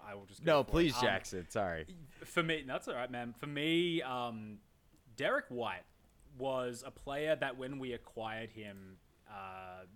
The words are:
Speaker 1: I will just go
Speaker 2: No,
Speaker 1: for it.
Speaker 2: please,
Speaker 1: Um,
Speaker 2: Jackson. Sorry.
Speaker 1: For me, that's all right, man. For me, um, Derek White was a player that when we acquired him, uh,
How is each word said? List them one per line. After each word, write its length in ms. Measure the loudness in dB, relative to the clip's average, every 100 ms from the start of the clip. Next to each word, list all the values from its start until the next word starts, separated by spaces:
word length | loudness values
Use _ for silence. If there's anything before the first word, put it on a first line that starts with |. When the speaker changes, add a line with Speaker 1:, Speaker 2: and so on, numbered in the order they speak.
Speaker 1:
I 100 | -10
will 100 | -12
just 180 | -12 0
go 80 | 6
Speaker 2:
No, 120 | 6
Speaker 1:
for 60 | 8
it. 20 |
Speaker 2:
please, 240 | 6 6
Speaker 1:
Um, 60 | 6
Speaker 2:
Jackson. 420 | 4 4 0 -6 -2
Sorry. 360 | 0 0 0 -6 -12 -16 -14
Speaker 1:
For 180 | -2 2
me, 220 | 2 0
that's 220 | -2 -4 -2
all 80 |
right, 160 | -2 -2
man. 220 | -4 -6 -6
For 100 | -6
me, 540 | 0 4 4 4 2
um, 560 | 0 -2 -2 -4 -8 -12 -18 _ _ -20 -14 -2
Derek 280 | 0 0 -2
White 340 | -2 -2 -4 -10 _ _ _ -20 -6
was 460 | -2 0 -2 -4
a 60 | -10
player 440 | -12 -6 -2 2
that 220 | 2 0 -2
when 200 | -6 -6
we 160 | -6
acquired 560 | -6 -8 -8 -6 -6 -8
him, 480 | -10 -12 -12 -16 -18 _ _ -16
uh, 540 | -12 -10 -10 -12 -12 -16